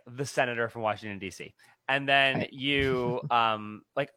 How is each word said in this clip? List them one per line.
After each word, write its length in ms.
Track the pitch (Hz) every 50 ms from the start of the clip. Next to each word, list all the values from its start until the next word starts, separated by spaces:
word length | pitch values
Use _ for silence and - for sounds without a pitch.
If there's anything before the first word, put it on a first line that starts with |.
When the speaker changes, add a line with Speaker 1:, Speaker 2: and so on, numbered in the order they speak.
| -
Speaker 1:
the 180 | 123 120 127 139
senator 440 | - - 151 135 123 120 117 117 113
from 140 | - 120
Washington, 360 | 110 107 104 104 110 107 101 95
D 120 | 98 92
C. 240 | - - 73 - - _ _ _ _ _ _ -
And 200 | 135 143 139 139
then 300 | 139 139 135 135 131 -
Speaker 2:
Right. 140 | 120 -
Speaker 1:
you, 680 | - 135 127 143 143 139 139 135 131 127 123 123 123 123 -
Speaker 2:
<laughs> 40 | 143
Speaker 1:
um, 520 | 123 117 113 113 110 107 104 107 107 104 - _ -
like, 140 | 135 143 - _